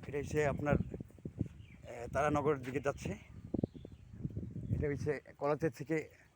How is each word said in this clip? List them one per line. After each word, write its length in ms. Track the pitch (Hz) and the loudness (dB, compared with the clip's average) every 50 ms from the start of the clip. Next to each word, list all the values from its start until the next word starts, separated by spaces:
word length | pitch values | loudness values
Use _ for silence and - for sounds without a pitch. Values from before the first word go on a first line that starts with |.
| - - | -8 -4
এটা 100 | 131 147 | -4 -4
হচ্ছে 300 | 139 - - 151 151 143 | -4 0 2 4 4 4
আপনার, 280 | 131 - 147 147 143 | 4 2 6 6 6
আহ, 1300 | - - - - - - - - - - - - - - - - - - - - - - - 117 123 117 120 - | 6 6 0 -4 -8 -10 -12 -14 -12 -12 -10 -2 -2 -2 -2 -2 -14 -16 -16 -18 -14 -12 -10 -8 -8 -8 -2 2
তারানগরের 480 | 131 143 151 151 147 143 147 156 135 | 4 4 6 4 6 6 4 4 4
দিকে 180 | 127 127 123 143 | 2 -2 -2 0
যাচ্ছে। 360 | 120 135 139 - - - 196 214 - - - - - - - - - - - - - - - - - - - - - - - - - - - - - - | 0 0 0 0 -2 -4 -4 -4 -8 -14 -16 -14 -12 -4 0 0 0 0 -2 -12 -14 -14 -16 -16 -18 -18 -14 -8 -8 -6 -6 -4 -8 -6 -8 -8 -2 0
এটা 160 | - - 151 147 | 0 2 2 0
হচ্ছে 340 | 143 139 - 147 147 131 - - - _ | 0 0 0 -2 -2 -2 -4 -12 -10 _
কলাতে 320 | - 143 151 143 156 160 | 2 2 2 4 2 0
থেকে 400 | 131 - 143 123 160 156 135 - - - - - _ | 0 -2 -2 0 0 0 0 -4 -12 -20 -20 -20 _